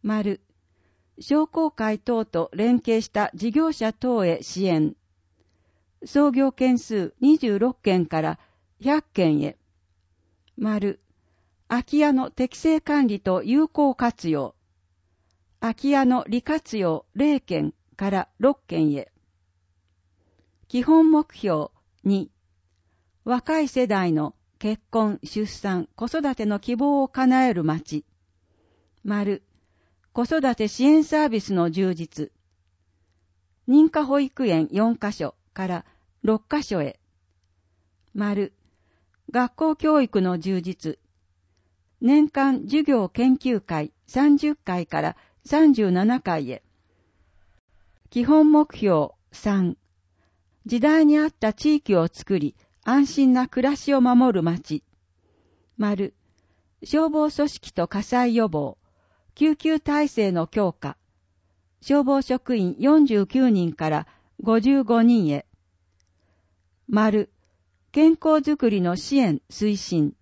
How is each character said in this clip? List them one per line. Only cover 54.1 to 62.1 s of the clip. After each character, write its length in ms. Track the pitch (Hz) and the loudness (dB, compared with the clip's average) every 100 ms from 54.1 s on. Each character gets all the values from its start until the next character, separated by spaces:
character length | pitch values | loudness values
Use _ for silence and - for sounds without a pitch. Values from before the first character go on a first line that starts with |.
| 247 254 190 | 4 4 2
る 60 | |
町。 400 | 165 170 - 151 _ _ _ _ _ _ _ _ _ - | -2 -4 -6 -10 _ _ _ _ _ _ _ _ _ -6
丸。 360 | 208 202 196 _ _ _ _ _ _ _ | -4 -2 -6 _ _ _ _ _ _ _
消 260 | - 294 320 | -4 0 0
防 200 | 311 302 | 0 -2
組 200 | - 294 | 0 -4
織 240 | - - | -4 -12
と 140 | - 170 | -6 -4
火 160 | 202 | -6
災 320 | 208 247 247 233 | -4 0 0 0
予 120 | 220 | 0
防。 300 | 156 139 - _ _ _ _ _ - | -2 -8 -12 _ _ _ _ _ 0
救 200 | 302 302 | 0 0
急 240 | 311 311 | -2 -2
体 280 | - 294 302 | -2 -2 -2
制 240 | - 202 | 0 0
の 160 | 175 165 | 0 -4
強 240 | - 196 | -2 -2
化。 240 | - 139 - _ _ _ _ _ _ _ _ | -4 -12 -14 _ _ _ _ _ _ _ _
消 220 | - 277 | -2 0
防 180 | 269 | 2